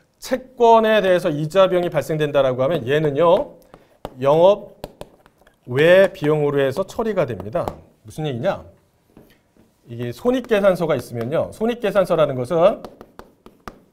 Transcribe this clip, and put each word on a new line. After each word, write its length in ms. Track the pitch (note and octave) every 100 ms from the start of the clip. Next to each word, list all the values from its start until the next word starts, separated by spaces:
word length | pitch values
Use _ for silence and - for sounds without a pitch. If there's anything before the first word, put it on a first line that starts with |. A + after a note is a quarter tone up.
| _ _
채권에 840 | - B3+ B3+ - A#3 A3+ A3 G#3+
대해서 280 | F#3+ F3+ F3+
이자 380 | D3 D#3 F#3 F#3+
비용이 220 | F3+ F3
발생된다라고 720 | D#3 C3 D#3 D3 C#3 C3+ B2
하면 240 | C3+ E3+ A#2+
얘는요, 680 | D3 D#3 C#3 E3+ G3 C#4+ - _ - _ _ - C3
영업 580 | C3 D#3 F3+ G#3 - - - _ - _ _ _ _ _ -
외 460 | B2 D#3+ F#3 F#3+
비용으로 480 | - D3 D#3 C#3+ C#3
해서 240 | C3+ C3 F#3+
처리가 400 | - A3+ F#3+ C#3
됩니다. 400 | G2 G2+ E3 C3+ - - _
무슨 220 | G#2+ - D#3
얘기냐? 380 | A#2+ E3+ A2+ F2 _ _ _ _ _ _ _ _ _ _ _ -
이게 240 | A#2+ A#2+
손익계산서가 840 | A#2+ A#3+ B3+ A#3+ G#3 G3 F3 D#3+ C#3
있으면요. 560 | - A#2+ A#2 D#3 F#2
손익계산서라는 840 | - A3+ A#3 G3+ G3 F3+ E3 D3 C3
것은 480 | B2 E3+ F#3 A3+ - - - - - _ - _ - - _